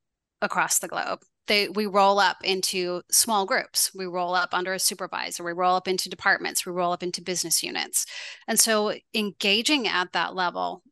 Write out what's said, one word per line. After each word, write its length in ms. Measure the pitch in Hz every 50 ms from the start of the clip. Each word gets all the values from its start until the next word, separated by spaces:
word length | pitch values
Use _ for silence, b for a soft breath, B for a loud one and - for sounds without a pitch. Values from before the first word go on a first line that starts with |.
| _ _ _ _ _ _ _ _
across 380 | - 196 - 185 160 165 - -
the 80 | - 170
globe. 320 | - - - - - - - _ _ _ _ -
They, 200 | 214 208 202 -
we 200 | 180 208 214 208
roll 320 | 180 202 196 196 202 202
up 180 | 196 180 - - -
into 580 | - 190 190 180 - - 190 180 175 180 175 - _
small 380 | - - - 240 220 202 190 190
groups. 420 | 262 220 160 - - - - - -
We 100 | 190 190
roll 300 | 180 170 185 180 175 180
up 180 | 180 180 - -
under 180 | 180 180 185
a 80 | 190 185
supervisor. 640 | - - 214 180 196 175 - - - 170 180 - 175
We 80 | 170
roll 240 | 170 175 180 180 180
up 120 | 185 180 196
into 200 | 185 180 - 185
departments. 560 | 180 - - 202 185 - - - - - -
We 80 | 190
roll 220 | 175 180 180 175 175
up 80 | 175
into 220 | - 180 180 - 175
business 400 | 190 180 170 - 170 - - -
units. 420 | - - 85 78 - - - - B B B B B B B B B
And 120 | 226 214
so 340 | - 233 220 214 208 214 - - _ _ -
engaging 720 | 226 208 208 175 _ - 208 196 214 233 - 302 285 233 180
at 260 | 170 180 185 180 -
that 220 | 185 170 180 185
level, 480 | 185 185 175 170 185 180 175 180 - _ _